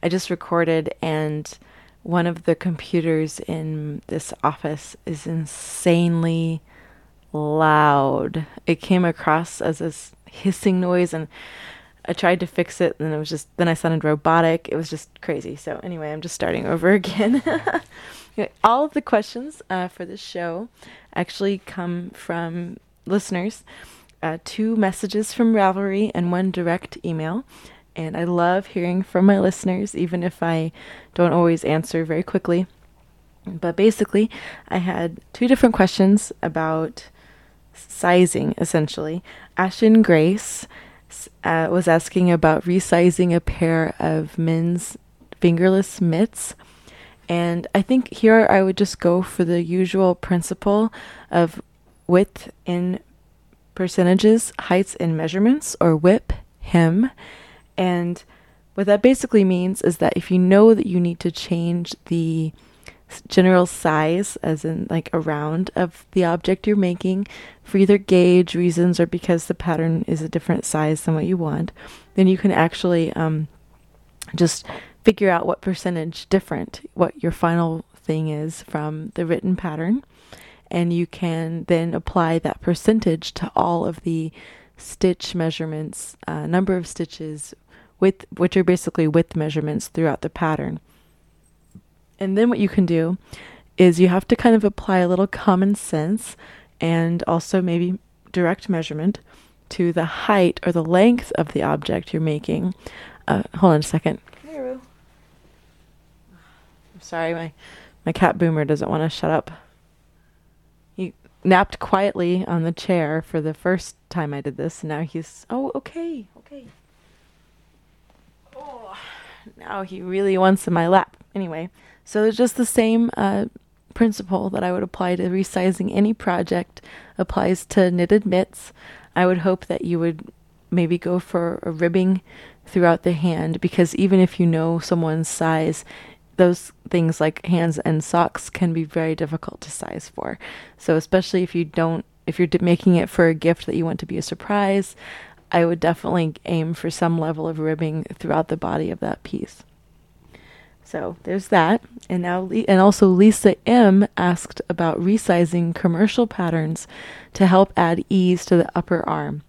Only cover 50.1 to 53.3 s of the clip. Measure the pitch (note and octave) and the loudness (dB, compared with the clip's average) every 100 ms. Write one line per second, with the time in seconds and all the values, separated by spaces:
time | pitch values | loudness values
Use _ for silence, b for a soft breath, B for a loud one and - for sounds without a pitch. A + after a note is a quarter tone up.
50.1 | F3 - F3 E3+ F#3 G3+ G3+ A3 B B | 0 -2 -2 -2 -4 0 2 0 B B
51.1 | B B - E3 - - _ _ _ - | B B 0 0 -2 -20 _ _ _ 0
52.1 | F3+ G3+ - - _ - F3 F3+ F#3 _ | 2 2 -6 -20 _ -6 -4 -2 -4 _
53.1 | _ _ | _ _